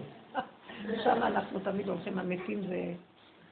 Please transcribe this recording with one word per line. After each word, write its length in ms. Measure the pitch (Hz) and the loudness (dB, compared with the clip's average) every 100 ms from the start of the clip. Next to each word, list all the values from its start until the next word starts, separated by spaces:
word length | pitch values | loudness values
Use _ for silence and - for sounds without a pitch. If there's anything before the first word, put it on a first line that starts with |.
| - - - | -4 -12 -4
<laughs> 680 | 339 - - - 226 208 233 | -4 -4 -8 -14 -8 -2 2
שם 180 | 254 233 | 4 6
אנחנו 360 | 226 202 196 190 | 4 2 0 -2
תמיד 300 | 196 196 196 | 0 0 0
הולכים, 300 | 175 196 185 | -2 0 -2
המתים 440 | 180 180 - 208 | 0 0 -2 -2
זה 300 | 180 180 180 175 - - - - - | 0 -2 -2 -6 -10 -20 -20 -20 -20